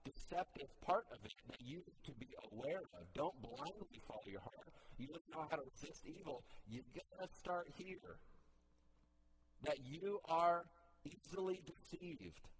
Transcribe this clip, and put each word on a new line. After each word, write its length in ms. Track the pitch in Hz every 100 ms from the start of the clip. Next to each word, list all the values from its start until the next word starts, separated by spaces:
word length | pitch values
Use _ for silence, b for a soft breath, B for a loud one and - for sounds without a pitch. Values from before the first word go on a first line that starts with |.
deceptive 640 | - - - 180 185 - 139 -
part 220 | - 196 -
of 120 | 123
it 80 | 107 - -
that 120 | -
you 180 | 120 165
need 240 | - -
to 80 | - 120
be 80 | 127 - 110
aware 320 | 107 135 170 - -
of. 60 | 87
Don't 260 | 110 156 139
blindly 600 | 240 247 - - 202 - -
follow 200 | 107 -
your 160 | 98
heart. 260 | 117 - - B B B
You 100 | 131
don't 200 | 165 -
know 140 | 160 151
how 80 | 156
to 60 |
resist 420 | 131 - 143 -
evil. 400 | - 160 160 123 B B -
You 140 | 117 127
gotta 360 | 165 - 185 185 -
start 280 | 180 175 170 -
here. 420 | 185 185 - - - - - - - - - - - - - - - -
That 160 | 139 139 127
you 320 | 156 190 202 -
are 380 | 165 170 170 170 - - - 147
easily 560 | - - 185 185 185
deceived. 800 | - - - 170 180 160 180 - -